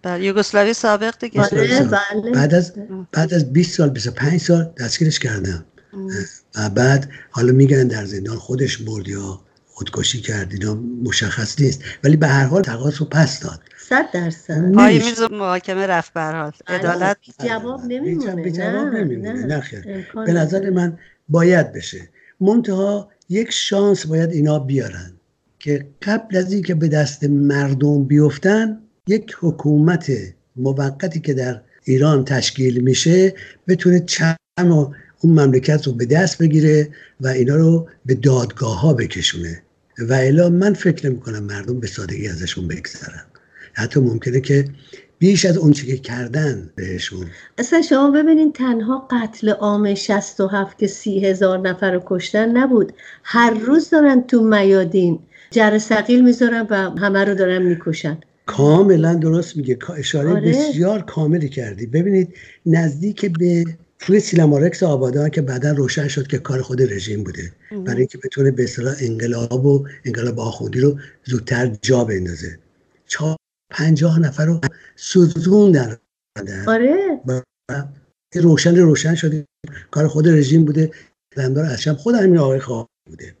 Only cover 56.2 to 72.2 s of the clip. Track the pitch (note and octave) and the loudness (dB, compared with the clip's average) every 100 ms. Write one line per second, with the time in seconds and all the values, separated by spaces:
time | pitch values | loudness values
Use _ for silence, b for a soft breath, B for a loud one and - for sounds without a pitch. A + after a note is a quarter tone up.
56.2 | B3 A#3+ A#3+ A#3 A3 G3+ F#3 D#3 G3+ G3 | 6 4 2 0 -2 -2 -2 -2 0 2
57.2 | G3 G3 F#3 F#3 F3+ E3+ E3+ D#3+ D#3 D#3+ | 0 2 0 2 0 -2 -4 -6 -6 -8
58.2 | _ _ - - C#3+ D#3+ G3+ F3 D#3+ E3+ | _ _ -10 2 4 6 6 4 4 2
59.2 | D#3+ E3 E3+ D#3+ B2+ - - E3 C3+ D3+ | 0 0 -2 -6 -4 -6 -6 -10 -6 -2
60.2 | D3 G3+ E3 B3+ D4+ G3+ F3 G#3+ - - | 0 0 2 2 0 0 0 -2 -6 -4
61.2 | D3+ E3+ C#3+ C3+ A2+ G2 A2+ D3 F#3 F#3+ | 0 0 -2 -6 -10 -10 -4 -2 2 0
62.2 | F3+ B B B E3+ D#3+ E3 C#3+ G3+ - | 0 B B B 0 2 2 -2 -6 -4
63.2 | G3+ E3 F3 E3+ E3+ - _ _ - G3+ | -4 0 0 0 -2 -8 _ _ 2 2
64.2 | G3+ F3 D#3 C#3+ E3 F3+ F3+ C#3 B2+ C3 | 4 4 4 4 2 0 0 0 0 0
65.2 | D3+ D#3+ C3+ B2+ C#3+ D3 B2+ D#3 C#3+ C#3+ | -2 -2 -4 -4 -2 0 -2 -2 -4 -6
66.2 | C3 B2+ - C3 B2+ B2+ B2+ G2 G2 G#2 | -4 -6 -4 -6 -4 0 0 0 -6 -8
67.2 | F#2 - E2+ - b G#3 F#3 A#2+ B2+ - | -8 -10 -12 -16 b -10 -6 -2 -4 -4
68.2 | C3+ C#3 C#3 B2 B2 - B2 C#3+ B2 A2+ | -12 0 0 0 -4 -4 -8 -6 -6 -4
69.2 | A#2 A#2 A#2 B2+ C#3 C#3 C#3 B C3 A2 | -4 -4 -4 0 2 2 -2 B -10 -6
70.2 | A#2+ A2+ A2+ - A2 B2+ C#3 C#3+ B B | -6 -6 -8 -8 -6 0 0 0 B B
71.2 | - B2 A#2 A#2+ B2 G#2+ - B2+ A#2 G2 | -8 -8 -4 -2 -2 -4 0 0 0 -4